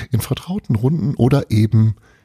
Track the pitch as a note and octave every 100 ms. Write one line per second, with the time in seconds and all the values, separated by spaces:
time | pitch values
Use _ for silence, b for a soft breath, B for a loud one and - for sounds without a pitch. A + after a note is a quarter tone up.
0 | B A2+ - C3 - G3+ - A2 B2+ D#3+
1 | C#3+ - A#2+ C#3 - G#2+ A2 A2 A2 b
2 | b b